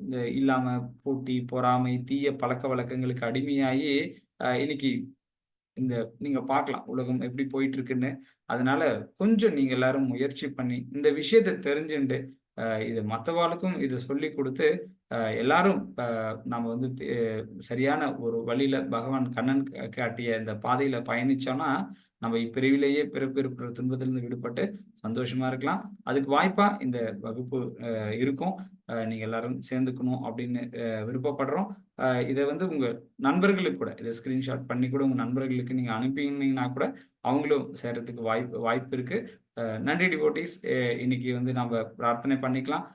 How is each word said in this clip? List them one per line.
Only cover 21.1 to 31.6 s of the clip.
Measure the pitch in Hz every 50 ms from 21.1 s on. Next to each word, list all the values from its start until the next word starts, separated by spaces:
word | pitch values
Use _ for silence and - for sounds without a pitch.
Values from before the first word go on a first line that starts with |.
| 117 120 123 135 135 131 - 131 127 143 160 143 135 175 202 - - - - _ _ -
நம்ம | 117 117 117
இப்பிறவிலேயே | 117 117 113 - 131 127 135 139 139 143 143 139 147 147
பிறப்பு | 147 - 135 135 131 131 139
இருக்கிற | 135 127 127 123 123 123
துன்பத்திலிருந்து | 123 - 131 127 131 127 131 131 127 127
விடுபட்டு | 120 120 131 120 - 120 120 - 190 208 208 - - - - - - 110
சந்தோஷமா | 113 127 123 113 123 127 131
இருக்கலாம். | 131 131 127 135 151 185 196 - - - -
அதுக்கு | - - 131 139 135 135 139 151
வாய்ப்பா | 175 190 190 202 202 208 202 -
இந்த | 135 127 123 120 113 110 101 101
வகுப்பு, | - 113 110 123 127 117 139 127 117 - - -
அ, | 117 117 113 110 107 104 110
இருக்கும். | 117 127 139 135 - 175 190 190 - - - - - _ -
அ, | 120 117 110
நீங்க | 113 113 110 110
எல்லாரும் | 110 117 117 120 123 127 131 - -
சேர்ந்துக்கணும் | 131 127 131 127 127 127 123 127 127 127
அப்படின்னு, | 123 117 110 123 120 123 123 120 120 120 - 120
அ, | 117 113 110 110 107
விருப்பப்படுறோம். | 113 131 127 135 147 135 - 135 139 147 180